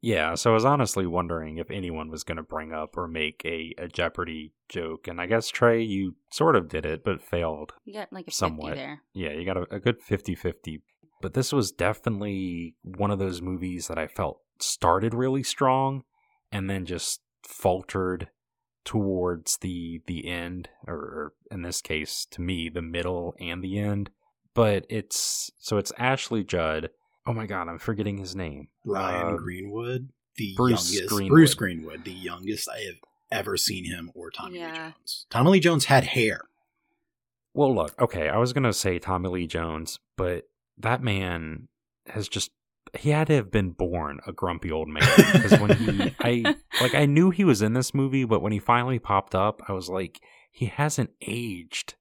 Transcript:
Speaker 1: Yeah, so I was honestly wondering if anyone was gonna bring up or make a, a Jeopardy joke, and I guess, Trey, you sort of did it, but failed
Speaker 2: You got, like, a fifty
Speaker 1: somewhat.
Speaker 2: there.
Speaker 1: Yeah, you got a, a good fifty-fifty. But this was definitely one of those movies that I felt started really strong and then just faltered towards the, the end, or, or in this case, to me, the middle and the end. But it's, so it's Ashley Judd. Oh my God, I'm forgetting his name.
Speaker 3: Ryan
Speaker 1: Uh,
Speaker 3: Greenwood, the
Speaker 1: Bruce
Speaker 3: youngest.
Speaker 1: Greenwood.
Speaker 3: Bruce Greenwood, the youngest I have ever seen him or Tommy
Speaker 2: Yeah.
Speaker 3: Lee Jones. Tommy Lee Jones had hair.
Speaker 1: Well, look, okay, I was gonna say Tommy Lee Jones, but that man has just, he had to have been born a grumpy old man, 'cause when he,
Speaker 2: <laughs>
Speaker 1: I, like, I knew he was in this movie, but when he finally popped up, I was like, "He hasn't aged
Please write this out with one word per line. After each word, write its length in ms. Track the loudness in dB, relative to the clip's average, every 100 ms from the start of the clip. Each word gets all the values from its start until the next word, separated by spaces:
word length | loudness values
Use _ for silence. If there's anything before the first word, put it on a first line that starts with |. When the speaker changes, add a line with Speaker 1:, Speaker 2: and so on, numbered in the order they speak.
Speaker 1:
Yeah, 320 | 2 2 2
so 160 | 2 4
I 40 |
was 100 | 6
honestly 420 | 6 4 2 0 -2
wondering 500 | -2 -2 -4 -6 -10
if 120 | -8
anyone 400 | -8 -6 -8 -10
was 120 | -12
gonna 200 | -8 -8
bring 300 | -6 -8 -8
up 240 | -8 -8 -8
or 120 | -6
make 340 | -4 -4 -4
a, 300 | -6 -6 -8 -10
a 100 | -10
Jeopardy 640 | -4 -4 -2 -6 -6 -12 _ _
joke, 400 | -8 -8 -8 -10
and 120 | -8
I 60 | 0
guess, 220 | 0 0
Trey, 340 | 2 4 4
you 320 | 2 -2 -4 -6 _
sort 240 | 0 4
of 140 | 4 2
did 160 | -6 -4
it, 160 | -4
but 200 | -4 -4
failed 500 | -4 -2 -2 -4 -12 -16
Speaker 2:
You 100 | -16
got, 180 | -14 -12
like, 120 | -14
a 20 | -8
fifty 100 | -2
Speaker 1:
somewhat. 400 | -2 -2 -8 -8
Speaker 2:
there. 260 | -8 -14 _
Speaker 1:
Yeah, 160 | -8 -6
you 140 | -4
got 120 | -4 -4
a, 180 | -4
a 60 | -2
good 200 | -2 -2
fifty-fifty. 800 | -2 -2 -2 -4 -4 -6 -12 -12 _ _ _ _
But 120 | -4
this 180 | -2 2
was 200 | 2 0
definitely 1040 | 2 0 0 -2 -2 -4 -4 -4 -6 -8 _
one 280 | -16 -2 0
of 80 | 0
those 240 | -2 -4
movies 460 | -6 -4 -6 -6 -6
that 100 | -6
I 80 | -6
felt 360 | -2 -4 -4 _ _
started 520 | -6 2 4 4 4
really 300 | 0 0 0
strong 640 | -4 0 4 4 2 -2 -10 _ _ _ _
and 180 | -6 -4
then 140 | -4
just 380 | -4 -6 -4 -8 _ _
faltered 840 | -20 -2 0 0 -2 -2 -2 -4 -8 _ _ _ _ _
towards 720 | -4 -2 0 0 0 -2 -4 -4
the, 460 | -4 -6 -8 -10 -8
the 220 | -8 -6
end, 400 | -8 -8 -10 -12 _ -12
or, 80 |
or 380 | -10 -8 -10 -10 _ _
in 120 | -10
this 180 | -6 -8
case, 460 | -4 -4 -4 -8 -10
to 80 | -6
me, 260 | -4 -4 -4
the 140 | -6
middle 520 | -6 -4 -4 -4 -6 -8
and 240 | -8 -8
the 140 | -4 -2
end. 320 | -2 -2 -4 _ _ _ _
But 320 | 2 4 2 -2
it's, 640 | -8 -4 -4 -4 -4 -8 _
so 200 | -2 -2
it's 140 | -2 -2
Ashley 460 | 0 0 -2 -4
Judd. 460 | 0 0 0 -2 -6 _ _ _ -4
Oh 40 |
my 140 | -4 -4
God, 200 | -6 -6
I'm 140 | -6
forgetting 380 | -4 -2 -2 -4
his 180 | -8 -6
name. 320 | -8 -8 -16 _
Speaker 3:
Ryan 500 | -6 -4 -2 -2 -2
Speaker 1:
Uh, 20 | -2
Speaker 3:
Greenwood, 720 | -6 -10 -10 -8 -6 -8 -10 _ _ -8
the 180 | -6 2
Speaker 1:
Bruce 380 | 4 4 2
Speaker 3:
youngest. 180 | -2 0
Speaker 1:
Greenwood. 220 | -2 6
Speaker 3:
Bruce 200 | 10 10
Greenwood, 500 | 6 -2 -4 -8 -12
the 80 | -12
youngest 560 | -12 -10 -10 -8 -6 -6
I 100 | -8
have 160 | -10 -12 -20 _ _
ever 240 | -6 -2 -2
seen 280 | -2 -2
him 280 | -6 -8 -10
or 160 | -14 -14
Tommy 300 | -10 -10 -10
Speaker 2:
Yeah. 100 | -10
Speaker 3:
Lee 60 | -8
Jones. 500 | -10 -12 -10 -10 -2
Tommy 220 | 4 8
Lee 80 | 8
Jones 280 | 8 4 6
had 180 | 6
hair. 380 | 6 2 0 0 -10 _ _ _ _ _ _ _ _ _ _
Speaker 1:
Well, 220 | 2 4
look, 260 | 4 0 2
okay, 280 | 0 2 0
I 80 | 2
was 160 | 2
gonna 200 | 2 2
say 280 | 2 0 0
Tommy 280 | 0 -2 0
Lee 200 | -2 -2
Jones, 500 | -2 -4 -4 -8 -12 _ -4
but 280 | -2 -2 -8 _ _ _
that 240 | -2 0
man 640 | 0 0 -2 -4 -6 -10 -14 _ _ _ -10
has 220 | -8 -6
just, 240 | -4 -6 _ _ _ -16 -4
he 140 | 0
had 160 | 2 4
to 80 |
have 160 | 2 4
been 200 | 0 0
born 500 | -2 -2 0 -4 -6
a 60 | -10
grumpy 400 | -4 -4 -2 -2
old 180 | -2 -2
man, 140 | 2
'cause 560 | 6 8 8 8 8 8
when 180 | 8 4
he, 380 | 4 0 -2 0
Speaker 2:
<laughs> 40 |
Speaker 1:
I, 340 | 0 2 2 0 _ 0
like, 140 | 2
I 120 | 4 6
knew 240 | 6 6
he 120 | 6
was 180 | 4 6
in 120 | 4
this 200 | 2 0
movie, 320 | 0 2 0
but 160 | 2 2
when 120 | 2
he 80 | 0
finally 400 | 4 4 4 -2
popped 340 | 2 0 2
up, 280 | 2 2 0 -6
I 60 |
was 160 | -6 -4
like, 320 | -4 -6 -10 _ _ _
"He 140 | -6 -6
hasn't 440 | 0 -2 0 -4 _
aged 760 | -8 -6 -6 -8 -8 -10 -10 -14